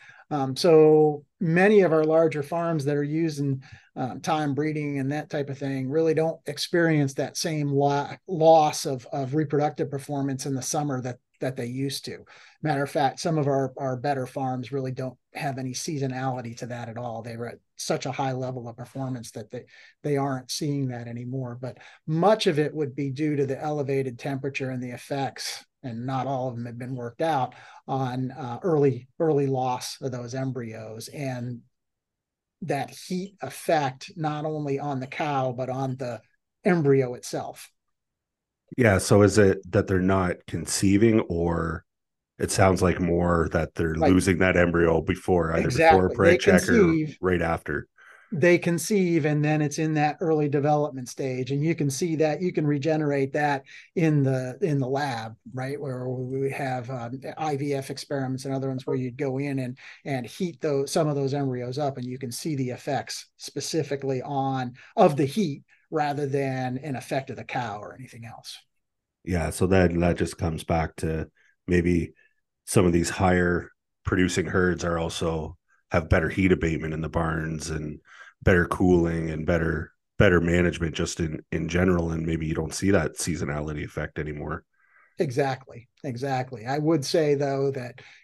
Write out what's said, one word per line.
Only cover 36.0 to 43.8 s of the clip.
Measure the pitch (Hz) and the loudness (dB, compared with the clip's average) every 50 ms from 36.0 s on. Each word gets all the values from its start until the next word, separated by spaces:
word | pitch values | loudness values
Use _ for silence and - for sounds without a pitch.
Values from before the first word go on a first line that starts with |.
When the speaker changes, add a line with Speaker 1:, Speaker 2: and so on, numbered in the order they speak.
| 127 123 117 - - _ _ _ _ _ _ _ - | -6 -8 -8 -10 -12 _ _ _ _ _ _ _ 2
Speaker 1:
embryo | 208 180 170 147 139 139 135 127 123 123 | 2 2 4 6 6 6 4 4 0 -4
itself. | 117 - - - 147 - 131 - - - - _ _ _ _ _ _ _ _ _ _ _ _ _ _ _ _ _ _ _ _ - | -10 -10 -8 -8 -8 -8 -8 -12 -16 -20 -20 _ _ _ _ _ _ _ _ _ _ _ _ _ _ _ _ _ _ _ _ 0
Speaker 2:
Yeah. | - 120 110 98 | 4 4 6 6
So | 90 - - 107 101 | 4 4 6 8 8
is | 104 98 92 | 8 8 8
it | 107 101 98 95 - - 90 | 8 6 6 6 2 -2 0
that | 90 101 92 | 0 0 2
they're | - 95 92 | 2 2 2
not | 90 95 95 95 90 90 - - _ | 4 4 4 4 2 0 -2 -6 _
conceiving, | - - 85 85 - - - 101 95 98 101 113 113 110 110 | -10 -8 -8 -6 -4 -2 0 4 4 6 6 6 6 6 4
or | - - 87 85 85 85 85 82 82 82 82 80 - _ _ _ _ _ _ _ _ _ _ | 2 0 -2 0 0 0 0 0 -2 -4 -6 -8 -10 _ _ _ _ _ _ _ _ _ _
it | - 80 76 | -6 -4 -2
sounds | - - 98 95 92 - | 2 4 6 6 6 4
like | 92 87 82 - | 4 2 2 2
more | 90 85 85 85 87 85 87 82 80 - - | 0 2 2 2 2 2 2 2 2 2 0
that | 82 78 - - | 0 -2 -2 -2
they're | - | -4